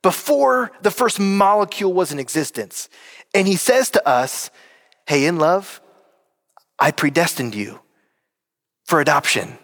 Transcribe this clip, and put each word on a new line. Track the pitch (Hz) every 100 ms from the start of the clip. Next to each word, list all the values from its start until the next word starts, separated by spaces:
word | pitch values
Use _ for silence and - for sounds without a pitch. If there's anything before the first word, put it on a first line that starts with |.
before | 233 - - 285 269 254 240 -
the | 196
first | - 240 -
molecule | 196 196 196 208 202 - 196
was | 185 180
in | 147
existence. | 127 160 143 - 101 - - - - - -
And | 196 196
he | 185
says | - 254 262
to | - 143
us, | 123 131 - - _ - _ _ _ -
"Hey, | 147 147
in | 170
love, | 156 190 190 - _ _ _ _ _ _ _ _ _ -
I | 143
predestined | - 147 139 165 - 123 104
you | 101 - _ _ _ _ _ _ _ _ _ _ -
for | 165
adoption | 143 - - - 87 -